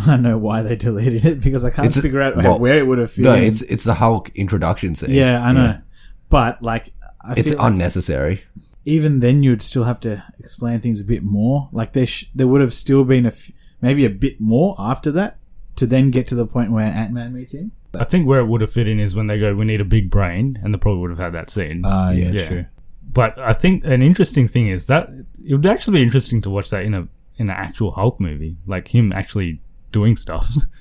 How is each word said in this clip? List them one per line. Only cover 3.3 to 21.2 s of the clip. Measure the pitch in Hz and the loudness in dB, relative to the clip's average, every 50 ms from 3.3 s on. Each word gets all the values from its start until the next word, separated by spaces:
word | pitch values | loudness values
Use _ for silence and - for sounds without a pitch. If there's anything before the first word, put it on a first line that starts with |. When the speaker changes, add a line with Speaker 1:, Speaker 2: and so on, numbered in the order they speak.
| 139 | 6
Speaker 1:
in. | 127 117 | 6 4
Speaker 2:
it's, | 110 107 110 123 | 4 2 0 -2
it's | - 117 113 - | -4 -4 -2 0
the | 117 113 | 0 0
Hulk | - 123 113 113 101 - - - | 2 2 2 2 0 -2 -6 -6
introduction | - 98 92 107 90 78 80 - - - 90 80 | -6 -4 -2 -2 0 0 0 -2 -2 -4 -4 -6
scene. | - 135 131 | -4 -4 0
Speaker 1:
Yeah, | 135 135 131 127 123 120 120 | 2 4 4 4 2 2 2
I | 120 | 2
know. | 131 131 127 | 4 4 4
Speaker 2:
Yeah. | 117 107 - - - - - - - - - - - | 2 2 -2 -6 -16 -20 -20 -20 -20 -20 -20 -2 2
Speaker 1:
But, | 151 143 120 117 127 - 117 | 4 4 4 2 0 -4 -4
like, | 113 113 113 - - - - - - - - - | -4 -4 -4 -6 -10 -16 -20 -20 -20 -20 -18 -12
I | 120 120 113 | -6 -4 -2
Speaker 2:
It's | - 147 | 0 0
Speaker 1:
feel | 143 - | 0 2
like | - 117 | 2 2
Speaker 2:
unnecessary. | 104 90 87 87 - 92 85 - 78 65 69 76 95 - - - - - - _ _ - - | 2 2 0 0 -2 -2 -2 -2 -2 -2 -2 -2 -2 -4 -6 -12 -20 -20 -20 _ _ -14 -4
Speaker 1:
even | 143 151 160 151 156 143 131 | -2 0 0 2 2 2 2
then, | 120 123 131 143 139 | 2 4 4 4 4
you'd | 131 120 107 | 4 2 2
still | - - - 131 117 | 0 -4 -2 -2 -2
have | 120 120 - | -2 -2 -4
to | - 117 104 98 - - - - | -6 -8 -8 -8 -10 -16 -20 -20
explain | - - - - 123 120 117 113 | -20 -20 -14 -10 -6 -6 -4 -4
things | - 120 113 104 | -2 -4 -4 -4
a | 101 | -2
bit | 101 120 - - | -2 -4 -2 -2
more. | 101 98 101 107 120 139 143 135 - | -2 -2 0 0 0 0 -2 -4 -6
Like, | - 117 113 - - | -6 -6 -6 -4 -2
there | 135 127 - | -2 -2 0
sh-, | - - - - - | -2 -6 -10 -8 -4
there | 135 131 127 | 0 2 4
would | 131 143 | 4 4
have | 139 120 110 | 2 2 0
still | - - - 135 139 135 | -4 -2 2 2 4 4
been | 127 135 127 120 | 4 4 2 2
a | 117 | 0
f-, | - - - - - - - - - - | -2 -4 -10 -18 -20 -20 -20 -20 -10 -4
maybe | - 123 139 143 135 | -2 0 2 2 2
a | 110 | 0
bit | 98 98 117 131 - - | 0 -2 -4 -4 -4 -4
more | 110 110 113 127 170 202 196 - | -2 0 2 2 2 0 -2 -4
after | 95 110 131 - - 151 | -4 -4 -4 -4 -4 -2
that | 143 175 202 208 - - - - - - - - - | -2 -2 -2 -4 -6 -12 -20 -20 -20 -20 -20 -12 -6
to | - 131 | -4 -2
then | 113 127 131 131 139 | 0 2 2 2 2
get | 123 127 123 - | 2 0 -2 -2
to | 127 | -2
the | 120 117 107 | -4 -4 -2
point | - 123 120 101 | -2 -2 -2 0
where | 117 110 107 | 0 0 0
Ant-Man | 107 92 104 113 104 120 120 117 120 127 | -2 -2 -4 -4 -6 -6 -8 -8 -10 -12
meets | 127 127 - - | -12 -12 -12 -12
him. | 143 180 220 - - - - - - | -12 -12 -12 -14 -16 -18 -14 -6 -6
Speaker 3:
I | 127 | -2
think | - - 180 160 131 | 0 0 2 2 4
where | 135 131 | 4 2
it | 120 110 | 2 2
would | 117 113 | 0 0
have | 110 104 | 0 0
fit | - 117 117 107 | 0 0 0 0
in | 110 107 | 0 0
is | 104 98 92 | 0 0 -2
when | 107 110 107 | -2 -2 -2
they | 104 107 | -2 0
go, | 107 104 101 | 0 0 0
"We | 101 107 | 0 0
need | 110 110 101 | 0 0 0
a | 101 | 0
big | 87 107 110 101 90 | 2 2 2 2 4
brain," | - 101 98 87 85 90 131 139 131 104 85 | 2 2 2 2 0 -2 -2 -2 -4 -4 -4
and | 101 104 | -4 -2
they | - | 0
probably | - 104 101 90 | 0 0 0 0
would | 90 87 | -2 -6
have | 85 | -6
had | 85 | -6